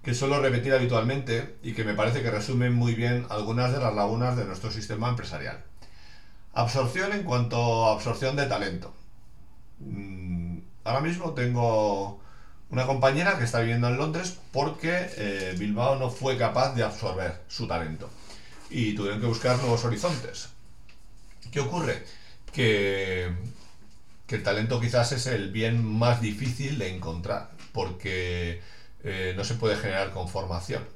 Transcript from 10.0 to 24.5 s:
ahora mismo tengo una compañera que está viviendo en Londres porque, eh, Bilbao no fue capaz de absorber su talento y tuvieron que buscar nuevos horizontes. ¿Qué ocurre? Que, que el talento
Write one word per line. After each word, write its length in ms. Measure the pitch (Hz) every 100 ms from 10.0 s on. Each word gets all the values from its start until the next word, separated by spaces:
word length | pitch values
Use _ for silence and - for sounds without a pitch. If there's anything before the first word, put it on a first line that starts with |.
| 98 92 90 87 85 82 - -
ahora 160 | 107 131
mismo 320 | 160 175 170
tengo 920 | 139 123 123 120 110 107 98 101 - - - - - -
una 160 | 123 131
compañera 500 | 131 131 143 180 185
que 80 |
está 160 | 117 120
viviendo 280 | 113 120 120
en 100 | 123
Londres 400 | 156 165 180 - -
porque, 600 | 127 147 - 160 180 180 -
eh, 360 | 107 98 92 90
Bilbao 380 | 104 104 127 135
no 120 | 127
fue 300 | - 131 127
capaz 360 | 113 123 135
de 100 | 120
absorber 580 | 107 - 104 92 90 82 -
su 180 | - 117
talento 420 | 85 80 78 - - - - - - -
y 240 | - 110
tuvieron 260 | 104 101 107
que 60 | 117
buscar 320 | 110 127 123
nuevos 260 | 127 117
horizontes. 640 | 120 107 180 143 - - - - - - - - - - - - -
¿Qué 80 | 147
ocurre? 420 | 135 - 123 101 - - - - -
Que, 800 | - 120 104 101 98 95 92 90 87 117 - - - - - - - -
que 100 | 107
el 60 |
talento 380 | 101